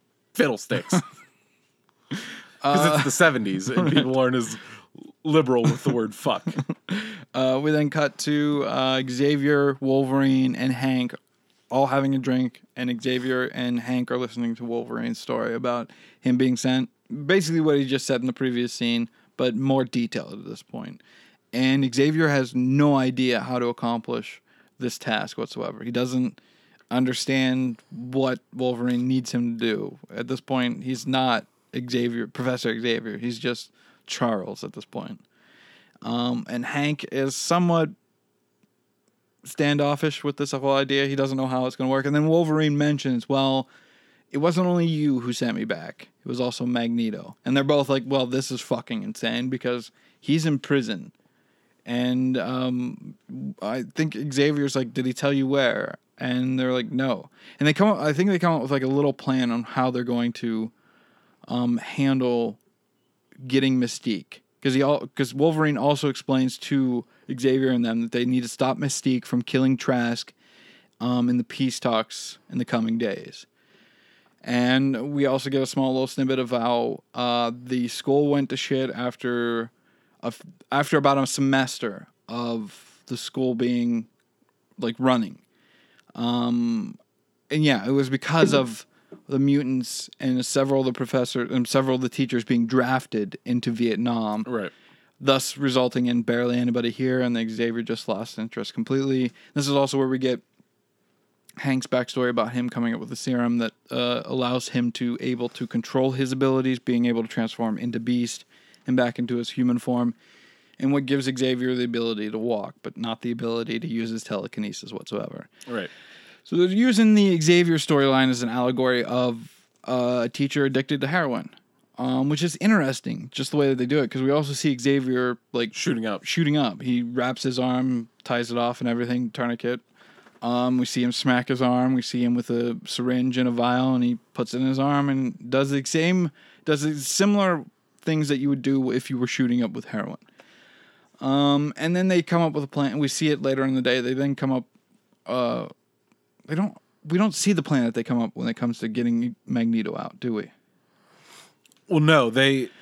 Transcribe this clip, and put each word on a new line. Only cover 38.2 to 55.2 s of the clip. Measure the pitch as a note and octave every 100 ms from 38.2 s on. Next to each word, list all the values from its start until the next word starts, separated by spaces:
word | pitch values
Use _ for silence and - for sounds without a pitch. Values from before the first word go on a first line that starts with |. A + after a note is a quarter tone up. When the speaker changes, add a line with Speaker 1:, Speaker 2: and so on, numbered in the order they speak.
| _ _ _ _ _ _ _ _ _ _ _ _
Speaker 2:
standoffish | - - D3 D3 C#3+ C#3+ D#3 -
with | D3 C#3
this | C#3
whole | C3+ C#3 C3+
idea. | C3+ C#3 C#3
He | C#3
doesn't | C3+ C3
know | C3
how | B2+ B2+
it's | -
gonna | C3
work. | C3+ C#3
And | D3
then | D#3
Wolverine | E3 D#3+ D#3 D3+ D3
mentions, | D3 C#3+ C#3 A#2+ -
"Well, | C3+ C3+ C3+ - - _ _ _ _ _
it | C#3
wasn't | E3 E3+ F3+
only | F3 E3+
you | D#3 D3 B2+
who | B2
sent | A#2 A#2+ G#2+
me | A2
back. | F#2+ D#2+ - - _
It | -
was | A#2+
also | B2 - B2
Magneto." | A#2+ A#2 A#2 A2+ G#2 F2+ - B2
And | C3+
they're |
both | C#3 D3 C#3
like, | C3+ B2+
"Well, | C#3 B2
this | C3 -
is | B2+
fucking | - A#2 - A2
insane," | G2+ - A#2 A#2+ B2+
because | C3 B2 B2 - _ _ _
he's | - D#3+ D#3+
in | C#3
prison. | - C#3+ A2 G2 - - _ _ _ _ _ _ -
And, | A#2+ B2 B2+ C3 B2+
um, | G2+ B2+ B2+ B2 B2 - - - - C3 F#2+ -
I | G#2 B2+
think | G#2 - D#3 G#2+ D3
Xavier's | C3+ D3 D3 C#3 C3+
like, | A#2+
"Did | C3 B2+
he |
tell | B2